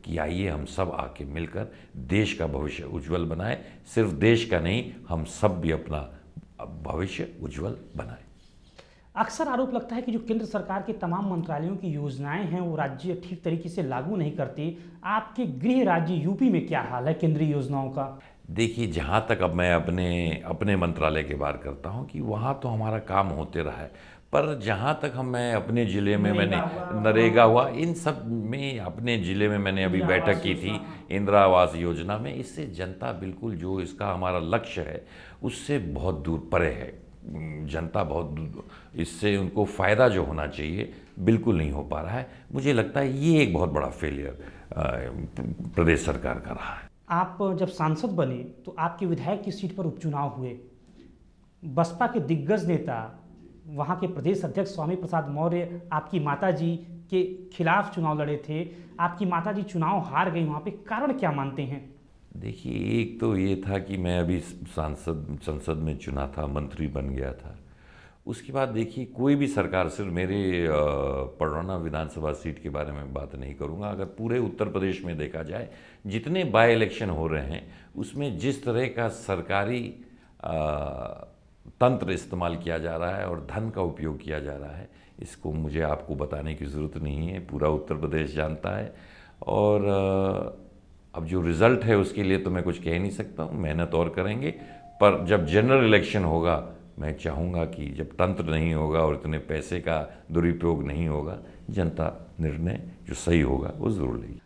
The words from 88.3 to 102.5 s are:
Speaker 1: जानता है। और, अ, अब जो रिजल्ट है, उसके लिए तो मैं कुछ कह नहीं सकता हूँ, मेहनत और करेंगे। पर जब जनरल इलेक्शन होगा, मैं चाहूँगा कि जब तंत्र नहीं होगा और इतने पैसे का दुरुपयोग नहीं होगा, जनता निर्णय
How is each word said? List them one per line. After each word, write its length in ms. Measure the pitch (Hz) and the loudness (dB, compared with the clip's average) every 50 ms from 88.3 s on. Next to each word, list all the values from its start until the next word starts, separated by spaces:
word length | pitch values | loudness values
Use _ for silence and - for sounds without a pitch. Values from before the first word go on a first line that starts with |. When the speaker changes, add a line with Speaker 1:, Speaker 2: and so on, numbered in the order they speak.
| 71 | -2
Speaker 1:
जानता 440 | 78 78 78 78 - - 92 95 104 | -2 -2 -2 -4 -4 -4 -4 -4 -4
है। 160 | 113 - - - - - - - - - - - - | -6 -8 -12 -16 -20 -20 -20 -20 -20 -20 -16 -10 -4
और, 360 | - - 107 104 104 104 104 | 0 2 4 4 6 4 4
अ, 800 | 98 101 98 98 98 98 95 95 98 95 98 95 - - - - - - - - - - - - - - - | 4 2 2 2 2 2 2 2 2 2 0 -2 -4 -6 -8 -12 -18 -20 -20 -20 -20 -20 -20 -20 -20 -14 -10
अब 120 | 85 82 | -8 -4
जो 160 | 80 90 92 | -2 0 2
रिजल्ट 420 | 85 82 82 80 104 117 127 - - | 2 2 4 6 8 6 6 6 6
है, 120 | 110 110 | 6 6
उसके 260 | 101 95 95 - 107 | 6 6 2 0 0
लिए 160 | 101 95 95 92 | 2 4 4 4
तो 120 | 95 95 | 2 0
मैं 120 | 90 90 | 0 0
कुछ 160 | 87 90 82 - | 0 0 -2 -2
कह 200 | - 82 82 87 | -2 0 0 0
नहीं 120 | 92 101 | 0 -2
सकता 320 | - - 104 - - - | -2 -4 -8 -8 -6 -6
हूँ, 180 | 80 - - 73 | -6 -4 -4 -4
मेहनत 300 | 90 78 76 82 85 78 82 | -2 0 0 0 0 2 2
और 140 | 82 85 82 | 2 2 2
करेंगे। 420 | - - 90 101 107 123 135 156 165 - - - - - - | 0 -2 -2 0 -2 -2 -4 -4 -6 -6 -14 -16 -16 -18 -20
पर 420 | - - - 101 101 95 - - | -20 2 8 8 8 8 6 4
जब 200 | 85 104 101 82 | 4 4 4 4
जनरल 380 | 76 80 104 110 127 135 135 123 | 6 6 6 8 8 8 8 8
इलेक्शन 400 | 110 107 101 - - - 107 92 | 8 8 8 6 4 2 2 2
होगा, 480 | 80 78 82 82 87 82 73 - - - - - - - - | 4 4 4 4 4 2 2 0 -6 -12 -16 -18 -18 -10 -6
मैं 180 | 73 76 76 | -4 -4 -4
चाहूँगा 480 | - - 82 76 73 85 90 87 85 82 | -2 -4 -4 -2 -2 -2 -2 0 0 -2
कि 260 | 76 - - 73 71 | -2 -4 -8 -8 -8
जब 140 | 69 71 78 | -6 -6 -8
तंत्र 400 | 76 - - - - 95 82 87 | -8 0 2 2 2 2 0 0
नहीं 300 | 80 78 78 78 82 80 | 0 2 2 2 2 2
होगा 260 | 78 78 78 78 82 | 2 2 2 4 4
और 140 | 80 80 73 | 4 4 2
इतने 240 | 69 - 78 78 76 | 0 -2 -2 -2 -2
पैसे 420 | 76 - 80 78 71 - 90 87 | -2 -2 -4 -4 -2 -4 -4 -2
का 440 | - - 80 78 73 - - - - - | 0 0 0 0 -2 -4 -12 -18 -12 -2
दुरुपयोग 540 | 80 85 85 85 85 85 85 85 82 73 71 | 0 4 4 4 2 4 2 2 2 2 0
नहीं 220 | 71 71 76 85 80 | -2 -2 0 0 0
होगा, 300 | 76 73 73 78 95 - - - - - - - | 0 -2 -2 -4 -8 -10 -12 -16 -18 -14 -10 -6
जनता 640 | - 101 90 82 78 - 82 - - - - - - - | -2 0 0 0 0 0 -2 -2 -2 -6 -16 -16 -6 -2
निर्णय 420 | 80 78 | -2 -2